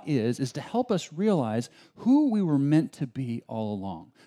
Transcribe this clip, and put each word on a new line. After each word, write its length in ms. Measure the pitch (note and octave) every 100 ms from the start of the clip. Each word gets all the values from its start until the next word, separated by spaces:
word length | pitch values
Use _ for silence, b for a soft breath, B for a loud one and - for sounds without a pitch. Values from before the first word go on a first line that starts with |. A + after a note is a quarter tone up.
is, 340 | - C#3+ A2+ A#2+
is 140 | C3
to 80 | -
help 300 | - A#3 B3
us 220 | F#3+ -
realize 580 | D#3 G#3+ F#3 A#2 A2 A#2+ b b -
who 340 | A3+ C#4 D4+
we 120 | G#3+
were 160 | F3+ C#3+
meant 340 | C#3 D#3 -
to 120 | - C3+
be 360 | C3+ B2+ A#2 -
all 260 | A2+ G#2+
along. 380 | G#2 G2 E2 F2+ b